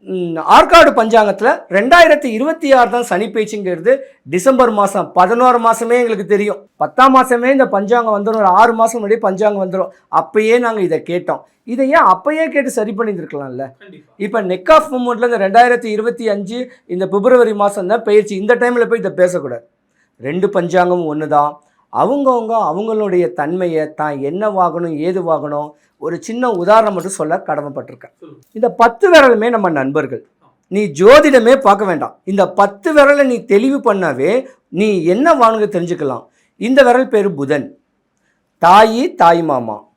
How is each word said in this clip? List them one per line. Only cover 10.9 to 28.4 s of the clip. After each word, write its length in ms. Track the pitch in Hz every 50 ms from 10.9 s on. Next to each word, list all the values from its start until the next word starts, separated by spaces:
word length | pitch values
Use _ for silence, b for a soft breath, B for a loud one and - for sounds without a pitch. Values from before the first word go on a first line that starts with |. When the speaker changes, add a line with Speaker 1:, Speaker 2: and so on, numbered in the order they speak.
| 160 143 - -
Speaker 1:
கேட்டோம். 320 | 170 175 - - 156 135 b b b b _
இதை 240 | - 233 233 269 262
ஏன் 160 | 285 330 285
அப்பயே 440 | 208 - - - 285 311 311 320 320
கேட்டு 220 | 247 285 269 262
சரி 240 | - 247 220 208 226
பண்ணியிருந்திருக்கலாம்ல? 760 | 190 226 214 202 175 156 156 - 143 143 135 127 123 135 127 127 _
Speaker 2:
கண்டிப்பா. 340 | - - 185 151 _ _ _
Speaker 1:
இப்ப 260 | _ 196 208 - 226 202
neck 280 | 185 185 185 185 -
of 120 | 311 311 302
movementல 420 | 302 294 254 247 240 240 214 233
இந்த 140 | 240 240 214
ரெண்டாயிரத்தி 460 | 196 190 196 233 240 247 240 240 -
இருபத்தி 440 | 226 214 208 214 240 233 233 233 220
அஞ்சு 420 | 202 202 202 180 226 247 254 247 b b b
இந்த 220 | _ 175 180 190 185
பிப்ரவரி 460 | 190 202 196 254 254 247 240 220 214
மாசம் 320 | 208 202 202 202 214 190
தான் 160 | 180 208 233 226
பெயர்ச்சி. 300 | 220 208 214 208 208 202
இந்த 240 | 185 196 214 247
டைம்ல 320 | - 240 247 247 240 233 190
போய் 100 | 220 233
இதை 120 | 185 190
பேசக்கூடாது. 580 | 147 147 180 180 170 175 139 135 120 117 _ _ _ _ _ _ _ _ _ _ _ _
ரெண்டு 280 | 113 135 156 180 185 202
பஞ்சாங்கமும் 680 | 202 190 175 170 160 185 175 180 180 180 170 156 147
ஒண்ணுதான். 420 | 151 156 151 147 147 147 147 147 - _ _ _ _ _ _ -
அவங்கவங்க 540 | 117 143 190 262 285 285 262 254 240 233 214
அவங்களுடைய 840 | 226 226 202 160 156 180 214 220 220 214 214 202 185 180 175 170 -
தன்மையை, 640 | - 147 147 170 185 180 175 160 156 156 151 -
தான் 220 | - 151 151 147
என்னவாகணும், 800 | 139 131 139 160 190 214 214 196 190 180 175 156 170 170 170 160
ஏதுவாகணும், 720 | 143 151 175 190 190 175 165 160 147 135 147 147 147 147 151 147 _ _ _ _ _
ஒரு 240 | - 151 170 165 -
சின்ன 280 | - 226 240 254 254
உதாரணம் 440 | 220 180 175 175 208 226 220 214 196
மட்டும் 180 | 180 160 190 196
சொல்ல 240 | - 165 151 165
கடமைப்பட்டிருக்கேன். 760 | 190 190 - 156 147 143 147 139 143 123 - 127 123 - - _ _
Speaker 2:
சொல்லுங்க. 220 | - 156 147 _